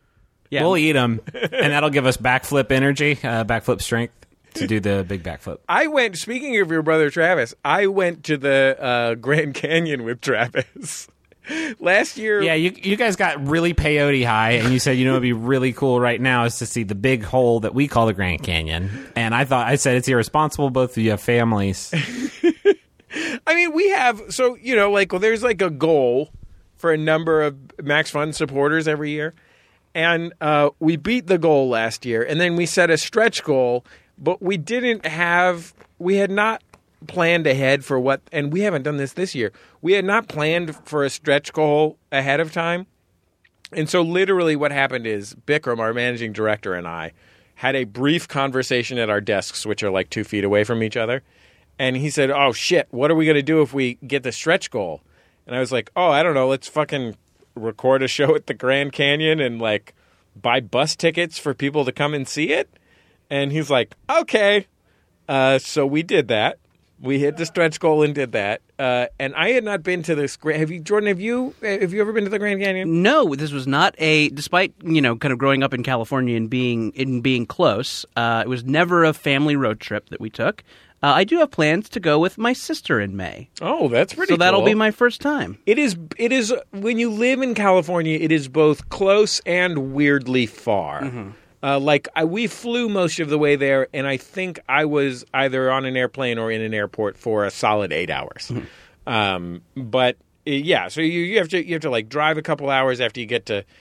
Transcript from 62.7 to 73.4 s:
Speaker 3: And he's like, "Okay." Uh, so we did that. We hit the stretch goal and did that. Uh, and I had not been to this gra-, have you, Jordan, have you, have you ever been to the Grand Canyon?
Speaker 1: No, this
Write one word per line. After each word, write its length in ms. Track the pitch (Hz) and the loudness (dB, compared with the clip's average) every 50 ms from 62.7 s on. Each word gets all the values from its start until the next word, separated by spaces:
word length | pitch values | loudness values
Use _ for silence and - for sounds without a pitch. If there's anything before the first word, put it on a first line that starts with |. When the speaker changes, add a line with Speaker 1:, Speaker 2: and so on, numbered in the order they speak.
| _ _ _ _ _ _ _ _ _ _ _ - | _ _ _ _ _ _ _ _ _ _ _ -6
Speaker 3:
And 220 | 139 139 139 139 | -4 -2 -2 -2
he's 200 | 143 156 151 131 | -2 -4 -2 0
like, 240 | 143 127 117 - - _ _ - | 2 2 0 0 -6 _ _ -2
"Okay." 600 | 269 330 339 - - 220 208 202 208 208 196 _ _ _ _ _ _ _ _ _ _ _ _ - | 0 0 2 4 4 6 6 6 4 2 0 _ _ _ _ _ _ _ _ _ _ _ _ -2
Uh, 300 | 143 135 131 131 135 131 | 2 4 4 6 4 4
so 260 | - - - 156 139 | 2 0 -2 0 0
we 200 | 139 139 151 170 | 2 0 -2 -2
did 240 | 175 226 175 139 107 | 0 2 2 2 2
that. 300 | 120 107 107 143 220 - _ _ _ _ _ _ _ - | 2 2 2 0 -2 -4 _ _ _ _ _ _ _ -10
We 180 | - 127 139 139 | -4 -2 0 0
hit 180 | 143 143 151 151 | 0 0 -2 -2
the 60 | 165 | -6
stretch 360 | 160 - 180 170 160 156 - | -4 0 0 0 0 0 0
goal 240 | - 165 156 151 151 | 0 2 4 4 4
and 100 | 151 147 | 2 0
did 160 | 143 135 123 110 | -2 -4 -4 -2
that. 280 | 113 101 101 107 - _ _ _ - | -2 -2 -2 -4 -4 _ _ _ -4
Uh, 280 | 139 127 123 123 123 120 - - | -2 0 0 0 -2 -2 -4 -6
and 160 | 135 135 139 | -8 -6 -2
I 160 | 143 160 202 | -2 0 0
had 140 | 254 254 220 | 2 0 0
not 180 | 208 202 190 156 | -2 -4 -4 -4
been 220 | 185 180 180 160 | -4 -4 -4 -2
to 100 | 170 165 | -2 -2
this 220 | 147 147 131 - | -2 -2 -4 -6
gra-, 200 | - - 156 151 | -6 -4 -4 -2
have 140 | 156 160 156 | -2 -2 -4
you, 80 | 170 175 | -4 -6
Jordan, 300 | 151 156 202 214 208 208 | -6 -2 0 0 0 0
have 120 | 202 175 | -2 -2
you, 340 | 196 220 240 247 254 262 - - | -2 -4 -2 -2 -4 -6 -8 -8
have 320 | - 214 196 196 202 175 175 | -6 -4 -4 -2 -2 -2 0
you 80 | 214 | -2
ever 120 | 208 208 220 | -2 0 0
been 100 | 226 202 | -2 -2
to 80 | 190 | -2
the 80 | 208 208 | -2 -2
Grand 220 | 202 208 202 196 196 | -2 -2 -2 -2 -2
Canyon? 400 | 196 190 185 185 165 165 170 175 | -2 -2 -2 -2 0 2 4 4
Speaker 1:
No, 320 | 220 277 311 277 175 139 | 4 4 4 4 2 0
this 160 | 139 | -2